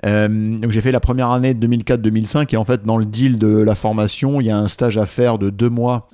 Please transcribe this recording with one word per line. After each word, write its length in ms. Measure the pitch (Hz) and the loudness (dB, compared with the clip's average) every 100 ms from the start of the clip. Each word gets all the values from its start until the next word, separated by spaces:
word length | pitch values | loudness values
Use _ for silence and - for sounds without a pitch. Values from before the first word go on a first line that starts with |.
Euh, 540 | 101 104 107 107 107 110 | 0 2 2 0 -2 -2
donc 120 | 113 | 0
j'ai 100 | 107 | 0
fait 100 | 123 | 2
la 80 | 127 | 0
première 300 | - 127 123 | 0 0 0
année 240 | 123 131 | 0 0
de 60 | 117 | 0
deux 60 | 117 | 0
mille 180 | 120 | 0
quatre 180 | 107 120 | 0 0
deux 80 | 107 | 2
mille 160 | 110 107 | 0 0
cinq 240 | 147 147 | -2 0
et 60 | 110 | -2
en 60 | 107 | 0
fait 180 | 123 | -2
dans 140 | 107 113 | 0 0
le 80 | 107 | 0
deal 320 | 107 131 117 | 0 0 2
de 180 | 107 107 | 2 4
la 160 | 107 | 2
formation, 680 | 104 110 107 107 - 135 143 | 0 -2 0 -2 -2 -2 0
il 60 | 110 | 0
y 40 | |
a 80 | 104 | 0
un 100 | 104 | -2
stage 300 | - 120 107 | -2 -2 0
à 80 | 104 | -2
faire 320 | - 123 110 | 0 0 0
de 100 | 98 | -2
deux 200 | 101 120 | 0 -2
mois, 380 | 120 120 123 - | 0 -2 -4 -6